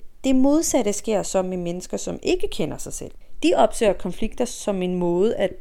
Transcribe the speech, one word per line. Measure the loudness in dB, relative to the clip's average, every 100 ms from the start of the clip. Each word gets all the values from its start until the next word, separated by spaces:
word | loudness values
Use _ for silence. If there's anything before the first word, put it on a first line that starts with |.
| -10 -4
Det | 2 6
modsatte | 6 6 4 2 2
sker | -2 0 -2
så | 0 0
med | 0 -2
mennesker, | -4 -6 -6 -8
som | -6 -4
ikke | -2 0 0
kender | 0 -4 -4
sig | -10
selv. | -10 -12 -14 -12 -2
De | 2 4
opsøger | 4 4 0
konflikter | 2 -4 -2 -4 -2
som | -4 -4 -4 -2
en | -2
måde | 0 0 2 2 2
at | -2 -4